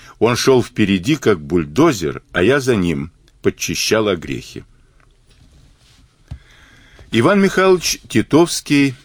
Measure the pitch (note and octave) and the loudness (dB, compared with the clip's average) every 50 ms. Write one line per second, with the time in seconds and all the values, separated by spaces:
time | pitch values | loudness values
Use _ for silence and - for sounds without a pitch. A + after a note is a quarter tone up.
0 | - - - - G#2 A#2+ B2 - - C3+ C3 B2 G#2+ - - - G#2+ F#2 G2 F#2 | -20 -20 -6 -2 0 0 0 0 2 4 4 4 2 0 -2 -2 0 0 0 0
1 | E2+ B2 D#3+ C#3+ - A2+ G2+ D#2+ D2 C#2+ F2 F2 D#2 D2 D2+ C3 D#3+ E3+ C3 F2+ | 0 -2 -4 0 0 0 0 0 -2 -4 -2 -2 -2 -2 0 2 2 2 2 -2
2 | E2 C#2+ B1+ - - _ - F2+ F2+ A2 C#3 D3 B2 C3 A#2+ G2+ F2 E2+ D#2+ C#2 | -4 -8 -8 -10 -14 _ -4 0 0 2 0 0 0 0 0 0 0 -2 -2 -4
3 | C#2+ E2+ - _ _ _ _ _ - - - - - - E2 - - - A2 A2 | -6 -10 -14 _ _ _ _ _ -6 -6 -4 -4 -6 -8 -6 -6 -4 -2 -2 0
4 | G#2+ G#2 F#2 D#2+ C#2+ C#2+ C2+ A#1+ - - - - - - _ _ _ _ _ _ | 0 -2 -4 -4 -6 -10 -10 -12 -12 -14 -18 -20 -20 -20 _ _ _ _ _ _
5 | _ _ _ _ _ _ _ _ - _ _ _ _ _ _ _ _ _ _ _ | _ _ _ _ _ _ _ _ -20 _ _ _ _ _ _ _ _ _ _ _
6 | _ _ _ _ _ _ - - - _ _ - - - - - - - - - | _ _ _ _ _ _ -20 -20 -20 _ _ -20 -20 -20 -20 -20 -20 -20 -20 -20
7 | - - - A2 B2 E3+ G#3 G3 G3 F#3 - F#3+ F#3+ F#3+ F#3 F3 - - - - | -12 -4 -2 0 2 2 4 4 2 2 2 2 2 2 2 2 0 -4 -6 -8
8 | - - - G#2+ G2+ - D#3 D3+ E3+ E3 - - - - D3 C#3+ C#3 C#3 B2 - | -8 -4 -2 -2 0 2 2 2 2 2 0 -6 -4 -2 0 0 0 0 -2 -8
9 | _ | _